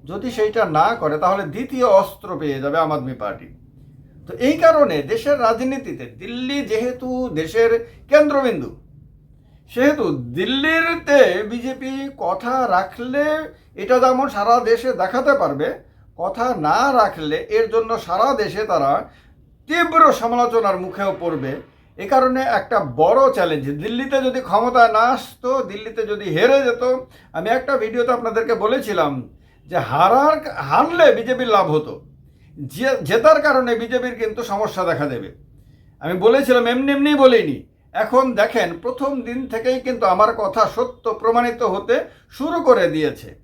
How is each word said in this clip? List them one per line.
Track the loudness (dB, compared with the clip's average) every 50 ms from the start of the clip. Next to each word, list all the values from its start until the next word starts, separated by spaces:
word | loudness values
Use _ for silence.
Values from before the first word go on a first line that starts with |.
| -16
যদি | -12 -12 -10 -10 -8
সেইটা | -4 -2 -4 -2 0 -2 -2 0
না | 2 2 2 2 0
করে, | -2 -4 -4 -2 0
তাহলে | 0 0 0 0 -4 -8 -8
দ্বিতীয় | -10 -10 -8 -2 0 2 6 6 4
অস্ত্র | 4 2 -8 -16 -12 -10 -10
পেয়ে | -6 -4 -6 -4 -4 -4
যাবে | -2 0 0
আম | 0 0
আদমি | -2 -4 -4 -8 -10
পার্টি। | -8 -8 -8 -8 -10 -16 -20 -20 -20 -20 -20 _ -20 -20 -20 -20 -20 -20 -20 -20 -20 -16
তো | -16 -6 0
এই | 0 0 2
কারণে | 6 6 6 6 6 4 2 2 -2 -2
দেশের | -2 -4 -4 0 0 0 2
রাজনীতিতে | 2 0 0 0 -2 -4 -4 -6 -8 -10 -12 -12 -12 -16 -16
দিল্লি | -16 -14 -12 -10 -8 -8 -6 -6 -6 -4 -4
যেহেতু | -4 -2 -2 -4 -6 -6 -8 -8 -6 -6 -6 -4 -4 -6
দেশের | -6 -2 0 2 2 2 2 0 -2 -8 -18 -20 -2
কেন্দ্রবিন্দু, | 4 6 6 6 6 2 0 0 0 -2 -4 -8 -10 -14 -18 -20 -20 -20 -20 -20 -20 -20 -20 _ _ -20 _ _ _ _ _ _ _
সেহেতু | -2 2 2 2 2 2 -2 -2 -4 -6 -8 -8 -6
দিল্লিতে | -4 -2 -2 -2 0 0 0 0 2 0 0 -2 -4 0 4 6 6 6 6 4 -2 -4
বিজেপি | -6 -8 -8 -8 -8 -8 -8 -10 -10 -8 -8 -10 -10 -10 -6
কথা | -6 -4 -4 -4 -4 -4 -2 -2 0
রাখলে | 0 0 0 0 -2 -10 -12 -10 -4 -2 -2 0 0 -2 -4 -6 -10 -16 _ _ _ _
এটা | -12 0 2 2 4
যেমন | 4 4 2 2 0 -2
সারা | -2 -2 2 4 4 4 4 2
দেশে | 0 2 0 -4 -2
দেখাতে | -2 -2 -2 -2 0 2 2 2 2
পারবে, | 2 -2 -2 -2 -4 -4 -6 -8 -14 -20 _ _ -20 -20 _ -8
কথা | -8 -6 -4 -2 -2 -2 -2 -2 0
না | 0 2 2 2 2
রাখলে | 4 4 2 2 0 -6 -6 -4 -4 -4 -4 -2
এর | 0 0 0 2
জন্য | 0 -2 -2 -2 -6 -6
সারা | -4 -4 0 0 2 0 0
দেশে | -2 -2 -4 -4 -6 -4
তারা | -2 -2 0 0 0 0 -2 -4 -8 -18 _ _ _ _ _ _ _ _ _ _ -4
তীব্র | -2 0 0 2 4 6 6 6 4
সমালোচনার | 2 -2 -2 0 0 0 2 2 0 2 2 -2 -2 -6
মুখেও | -10 -8 -4 -4 -4 -4 -4
পড়বে। | -6 -6 -4 -4 -6 -6 -8 -10 -12 _ _ _ _ _ _
এ | -14 -4
কারণে | 0 2 2 4 2 0 0 -2 0 -2 -2
একটা | -2 0 -2 -2 -2 -2 0
বড় | 2 4 4 6 4 4 4 2
চ্যালেঞ্জ, | 0 0 0 0 -4 -4 -6 -8 -6
দিল্লিতে | -6 -6 -4 -4 -4 -2 -2 0 0
যদি | 0 -4 -4
ক্ষমতায় | -4 -2 0 0 0 2 6 6 6 6 6
না | 2 2 2 0
আসতো, | -2 -6 -14 -18 _ -6 -4 -2 -2 -4
দিল্লিতে | -6 -10 -12 -12 -10 -6 -6 -6 -4
যদি | -6 -6 -6 -4
হেরে | 0 2 4 4 4 4 2
যেত, | 0 -2 -2 -2 -2 -2 -2 -6 _ -20 -20 _ _ -10
আমি | -8 -2 -2
একটা | -2 -2 0 -2 -2
ভিডিওতে | -2 -2 -2 -2 -2 0 0 0
আপনাদেরকে | 0 -2 -2 -2 -2 0 0 -2
বলেছিলাম | 0 0 0 0 -2 -2 -2 0 0 0 0 -2 -6 -10 -12 -20 -20 _ _ _ _ _
যে | -4 -4 -4 -4 -2
হারার, | 2 2 4 4 6 4 4 2 2 0 -4 -10 -10 -8 -4 0
হারলে | 2 2 2 2 4 6 6 6 6
বিজেপির | 4 0 -2 -2 -2 0 2 2
লাভ | 2 2 2
হতো, | 0 -2 -2 -4 -14 -16 -18 -20 -20 -20 -20 -20 _ _ _ _ -16 -14 -14 -12
জে-, | -8 -4 -2 0 0 -2 -2
জেতার | -2 -2 4 6 6 6 6
কারণে | 4 2 2 2 2 0 -2
বিজেপির | -2 -2 -2 -2 -2 -2 -4 -4 -4
কিন্তু | -6 -6 -4 -8 -6
সমস্যা | -6 -4 -4 -4 -4 -2 -2 -2
দেখা | -2 0 -2 -2
দেবে। | -4 -4 -8 -10 -12 -16 -20 -20 _ -20 -20 _ -20 -20 _ _ -20 _ _
আমি | -6 -6 -4 2 4
বলেছিলাম, | 4 4 4 4 4 2 2 4
এমনি | 2 0 0 0 0 0
এমনি | 2 2 2 4
বলিনি। | 6 6 6 6 6 2 0 -6 -8 -12 _ _ _ _ _ -4
এখন | -4 -4 2 2 2 2 2 0
দেখেন, | 0 0 0 2 -2 -2 -2 -4 -8
প্রথম | -8 -10 -6 -4 -6 -4 -4 -6
দিন | -8 -8 -8 -10 -8
থেকেই | -6 -8 -4 -2 -2 -2 -2
কিন্তু | -4 -6 -4 0 0
আমার | 0 4 4 2 2 2 -2
কথা | -4 -4 0 0 0 0 0
সত্য | -4 -4 -4 -6 -8 _ -6 -6 -2
প্রমাণিত | -2 0 2 2 0 0 -2 -2 -2
হতে | -2 -2 -4 -2 0 -2 -2 -2 -8 -16 _ _ _ -10
শুরু | -8 -6 -4 -4 0
করে | 4 4 4 4 4
দিয়েছে। | -2 -2 -2 -4 -4 -6 -8 -18 -20 -20 _